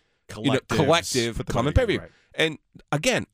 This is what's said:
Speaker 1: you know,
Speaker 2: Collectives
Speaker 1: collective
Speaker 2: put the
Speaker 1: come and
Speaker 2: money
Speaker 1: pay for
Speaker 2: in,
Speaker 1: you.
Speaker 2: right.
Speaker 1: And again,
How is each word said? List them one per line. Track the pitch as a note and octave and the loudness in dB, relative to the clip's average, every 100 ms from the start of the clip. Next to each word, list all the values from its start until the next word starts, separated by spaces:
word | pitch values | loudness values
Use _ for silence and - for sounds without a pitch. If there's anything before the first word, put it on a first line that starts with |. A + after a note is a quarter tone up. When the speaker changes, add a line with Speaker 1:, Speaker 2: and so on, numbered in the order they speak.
| _ _ - - | _ _ -18 -4
Speaker 1:
you | C3+ | -2
know, | C3 - | -2 0
Speaker 2:
Collectives | |
Speaker 1:
collective | A#2 C#3+ E3 - B2+ A#2 A2 | 0 2 2 2 0 0 -2
Speaker 2:
put | - | -4
the | |
Speaker 1:
come | A#2 C3 | -2 2
and | E3+ | 2
Speaker 2:
money | A#3 | 2
Speaker 1:
pay | |
for | |
Speaker 2:
in, | |
Speaker 1:
you. | A#2+ | 0
Speaker 2:
right. | E2 _ _ | -6 _ _
Speaker 1:
And | - D#3+ D3+ _ - - | -2 -2 -4 _ -16 -4
again, | D3 A#3+ G3 - | -2 0 0 -2